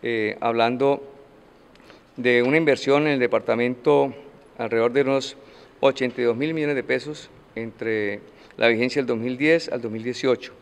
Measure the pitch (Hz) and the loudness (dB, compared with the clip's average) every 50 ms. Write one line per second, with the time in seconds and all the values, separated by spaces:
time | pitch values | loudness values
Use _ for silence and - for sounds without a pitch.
0 | - 117 117 113 107 107 - - - 117 117 117 113 117 123 123 139 139 139 139 | -4 -2 -2 -2 -2 -2 -4 -2 -4 -2 2 2 2 2 2 2 2 2 2 0
1 | - - - - - - - - - - _ - _ _ _ - - - - - | -4 -16 -20 -20 -20 -20 -20 -20 -20 -20 _ -20 _ _ _ -20 -20 -20 -20 -20
2 | _ _ _ - 120 123 123 120 120 127 143 160 165 147 135 - - 131 135 143 | _ _ _ -2 2 4 4 4 4 4 2 2 4 4 2 2 2 2 2 4
3 | 151 151 143 131 123 120 117 110 - - 120 117 120 123 127 123 - 156 147 143 | 4 2 2 2 0 0 0 -2 0 0 -2 0 0 -2 -2 -2 0 2 4 4
4 | 139 135 120 - - - - - - - _ - 120 110 117 113 113 120 120 139 | 2 0 -4 -12 -18 -20 -20 -20 -20 -20 _ -8 -6 -2 0 0 0 2 2 2
5 | 139 131 135 135 131 - - - - - - - - - - - - 139 131 - | 0 2 0 -2 -2 -4 -12 -16 -20 -20 -20 -20 -20 -20 -8 0 2 2 2 2
6 | 131 123 - - 123 120 113 117 143 156 165 160 151 147 147 131 117 - 127 131 | -4 -4 -2 0 0 0 0 0 -2 -4 -2 -2 -2 -2 -2 -4 -2 -2 -2 -2
7 | 123 147 151 147 - - - - - _ _ 110 113 113 107 - 117 113 110 107 | -2 -8 -14 -14 -16 -20 -20 -20 -20 _ _ -10 -10 -10 -10 -8 -4 -2 -2 -2
8 | 104 101 101 104 - - - - - - - - 110 117 117 110 123 127 - 143 | -2 -4 -6 -8 -12 -20 -20 -20 -20 -20 -6 0 2 2 4 4 0 0 0 -2
9 | 131 120 123 113 113 123 127 123 143 156 165 165 165 - - 127 117 113 107 113 | -2 -2 -2 -4 -2 -6 -4 0 2 2 2 2 0 -4 -8 -6 -6 -6 -8 -6
10 | 113 123 123 - - 131 123 - - - - - | -6 -8 -8 -2 0 0 0 0 -2 -16 -20 -20